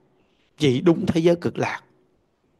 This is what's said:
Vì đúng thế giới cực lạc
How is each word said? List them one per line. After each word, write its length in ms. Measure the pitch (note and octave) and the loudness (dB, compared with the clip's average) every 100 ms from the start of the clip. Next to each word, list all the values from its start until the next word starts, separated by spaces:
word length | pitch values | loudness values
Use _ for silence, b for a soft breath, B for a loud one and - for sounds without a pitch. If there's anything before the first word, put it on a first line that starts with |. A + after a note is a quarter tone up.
| _ _ _ _ _ - | _ _ _ _ _ -2
Vì 220 | D3 B2+ | 0 2
đúng 260 | F3+ D#3+ - | 2 2 0
thế 140 | E3 | 0
giới 160 | E3 E3+ | 2 0
cực 220 | B2 - | -2 -4
lạc 240 | B2 - - _ _ _ _ _ _ _ | -6 -8 -14 _ _ _ _ _ _ _